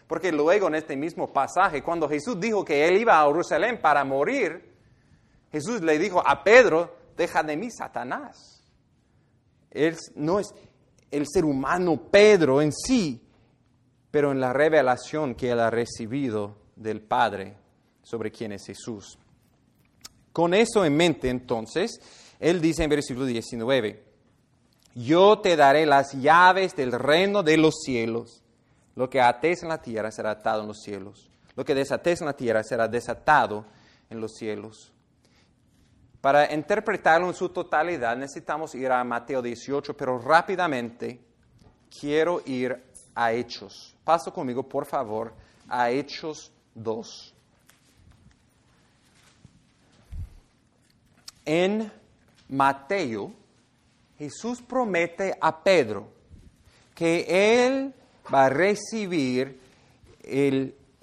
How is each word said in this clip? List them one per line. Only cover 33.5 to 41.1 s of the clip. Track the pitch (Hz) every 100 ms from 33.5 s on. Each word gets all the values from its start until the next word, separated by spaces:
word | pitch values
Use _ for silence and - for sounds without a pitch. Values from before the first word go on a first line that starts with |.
| 107 110 _ _ _ _
en | 113
los | 110
cielos". | - 110 104 107 - - _ _ _ _ _ _ _ _ _ _ _ _ _
Para | 139 143 147
interpretarlo | 151 151 - 214 185 170 165 180
en |
su | - 180
totalidad | 180 170 156 165 165 117 120
necesitamos | 135 - - 151 156
ir | 120 131
a | 123
Mateo | 123 120 120 131
dieciocho, | 120 117 - 143 - 139
pero | 131 127
rápidamente | 120 160 175 180 175 131 117 117 117